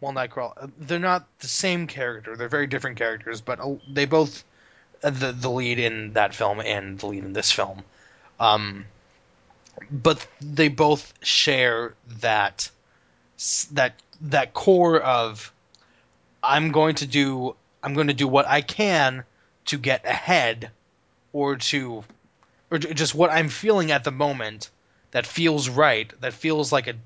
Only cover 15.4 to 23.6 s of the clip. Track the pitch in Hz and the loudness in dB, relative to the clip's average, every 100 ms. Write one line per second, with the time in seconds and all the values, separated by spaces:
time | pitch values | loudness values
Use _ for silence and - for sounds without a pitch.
15.4 | - _ _ _ _ _ _ _ _ _ | -16 _ _ _ _ _ _ _ _ _
16.4 | 123 143 156 151 156 151 143 143 139 131 | 2 2 4 4 2 2 -2 0 2 0
17.4 | 127 - _ _ 147 143 147 123 139 139 | -6 -8 _ _ -6 -2 0 0 4 4
18.4 | 143 139 - - 208 170 135 127 127 _ | 4 2 0 -2 2 4 2 0 -12 _
19.4 | _ _ - 143 127 131 - - - 175 | _ _ -6 -4 0 -2 -2 -4 0 2
20.4 | 120 113 117 - _ _ _ _ _ 147 | 2 -2 -10 -16 _ _ _ _ _ -4
21.4 | 139 135 - 147 127 113 110 - _ _ | -2 -2 -2 -4 -4 -10 -14 -20 _ _
22.4 | _ _ _ 165 151 156 156 147 170 160 | _ _ _ -4 -4 -2 -2 4 4 4
23.4 | 160 120 | 0 -2